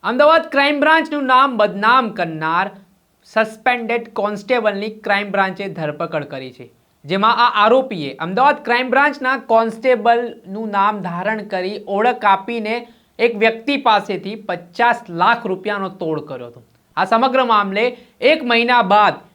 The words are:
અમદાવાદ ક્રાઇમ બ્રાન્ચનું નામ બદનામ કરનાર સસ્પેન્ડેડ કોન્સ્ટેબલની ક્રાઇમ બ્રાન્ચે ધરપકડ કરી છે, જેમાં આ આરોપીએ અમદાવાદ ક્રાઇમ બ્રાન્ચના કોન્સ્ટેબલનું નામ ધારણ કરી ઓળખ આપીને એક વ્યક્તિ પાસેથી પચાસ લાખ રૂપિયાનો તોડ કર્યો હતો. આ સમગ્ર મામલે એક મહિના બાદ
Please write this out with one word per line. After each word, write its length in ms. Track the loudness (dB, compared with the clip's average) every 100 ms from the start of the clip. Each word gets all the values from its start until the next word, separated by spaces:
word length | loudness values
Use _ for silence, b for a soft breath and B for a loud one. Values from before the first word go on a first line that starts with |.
| -4
અમદાવાદ 420 | 2 6 4 2
ક્રાઇમ 320 | 0 2 2
બ્રાન્ચનું 440 | 4 2 2 -4
નામ 320 | 2 4 4 2
બદનામ 540 | 0 0 2 2 0
કરનાર 600 | -4 -6 -4 -2 -2 -2 -6 _ _ _ _
સસ્પેન્ડેડ 880 | _ -2 -2 -2 -2 -2 -2 -4 -4
કોન્સ્ટેબલની 760 | -6 -4 -6 -2 0 0 -2 -8
ક્રાઇમ 420 | -10 -2 -2 -2
બ્રાન્ચે 380 | -2 -2 -2 -10
ધરપકડ 560 | -6 -6 -6 -6 -6
કરી 260 | -6 -12 -14
છે, 200 | -16 -20 _ _ _
જેમાં 320 | -6 0 2 4
આ 280 | 2 4
આરોપીએ 520 | 4 4 0 -6 -8 -8
અમદાવાદ 480 | -6 0 2 2
ક્રાઇમ 260 | -2 -2 0
બ્રાન્ચના 460 | 2 2 0 -4 -4
કોન્સ્ટેબલનું 1300 | 0 2 2 -2 0 2 4 2 0 -10 -14 -10 -6
નામ 320 | 0 0 0
ધારણ 420 | -6 -6 -4 -4
કરી 380 | -6 -6 -6 -8 -6
ઓળખ 360 | 0 0 2
આપીને 600 | 2 2 0 -6 -4 -6 -8 B B _
એક 180 | 0 2
વ્યક્તિ 400 | 0 0 -4 -2
પાસેથી 580 | 2 2 0 -8 -8
પચાસ 640 | -12 -8 -8 -10 0 0 0 -4
લાખ 380 | 0 2 2 -2
રૂપિયાનો 420 | -6 -4 -6 -6
તોડ 320 | -6 -6 -6
કર્યો 260 | -8 -14 -14
હતો. 160 | -18 _ _ _ -4
આ 80 |
સમગ્ર 400 | 0 2 2 2
મામલે 520 | 2 2 0 -2 -2 -4 B B
એક 240 | 2 2
મહિના 380 | 2 0 2 2
બાદ 320 | 4 4 4 2 -12